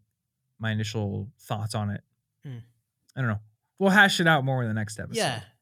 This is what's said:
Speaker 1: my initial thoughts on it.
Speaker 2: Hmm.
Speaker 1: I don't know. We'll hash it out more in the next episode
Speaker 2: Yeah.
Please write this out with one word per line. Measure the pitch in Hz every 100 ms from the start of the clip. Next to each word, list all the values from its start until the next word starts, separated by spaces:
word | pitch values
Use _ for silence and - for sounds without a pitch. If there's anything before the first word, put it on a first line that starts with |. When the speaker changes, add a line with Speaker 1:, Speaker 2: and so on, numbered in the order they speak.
| _ _ _ _ _ _
Speaker 1:
my | 113
initial | 107 107 113 101 101 101 -
thoughts | - 113 107 113
on | 104
it. | 101 - _ _ _ 147
Speaker 2:
Hmm. | 120 - _ _ _ _ -
Speaker 1:
I |
don't | 127
know. | 107 - _ _ -
We'll | 196
hash | 196 196 190
it | 165
out | 156 131
more | 131
in | 120
the |
next | 110 107 -
episode | - 226
Speaker 2:
Yeah. | 180 113 101 _